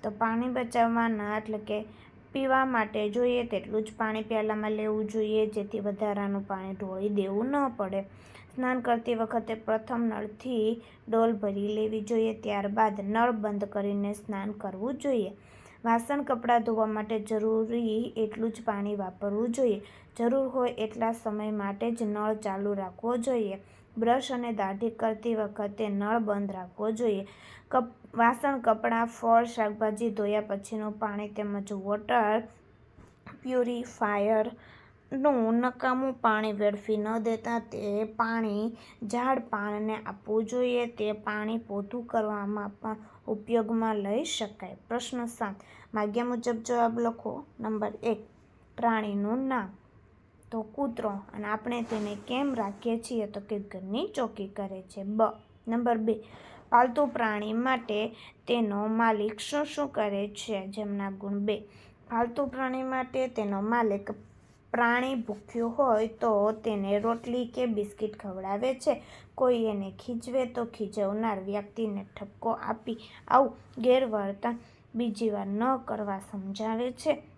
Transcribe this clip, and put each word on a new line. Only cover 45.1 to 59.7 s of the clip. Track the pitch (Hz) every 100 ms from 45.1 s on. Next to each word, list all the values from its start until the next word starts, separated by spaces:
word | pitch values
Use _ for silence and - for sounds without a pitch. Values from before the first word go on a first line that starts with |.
| 247 233
સાત, | 233 214 196 - - -
માગ્યા | 214 208 214 240
મુજબ | 240 240 226
જવાબ | 226 240 233 226
લખો. | 233 233 220 269 285 -
નંબર | 220 214 208 208
એક, | 233 214 - - - - - -
પ્રાણીનું | 233 220 214 202 202 247 269
નામ. | 254 190 - - - - - _ - -
તો | 226
કૂતરો. | 214 - 277 233 220
અને | 196 - 208 208
આપણે | 214 240 240
તેને | 233 220 208 208 -
કેમ | 247 285
રાખીએ | 247 202 202 233 233
છીએ? | 226 233 208
તો | 208
કે | 202 208
ઘરની | 202 185 190 214 392
ચોકી | - 226 - 196
કરે | 196 196 190
છે. | 185 -
બ, | 196 214 220 - - - -
નંબર | 233 240 233
બે, | 220 214 - - - - -
પાલતુ | 247 254 233 285
પ્રાણી | 233 226 208 214
માટે | 220 254 262 247 208 226 - - - -
તેનો | 240 220 202 214
માલિક | 226 226 214 208 214
શું | - 294
શું | 294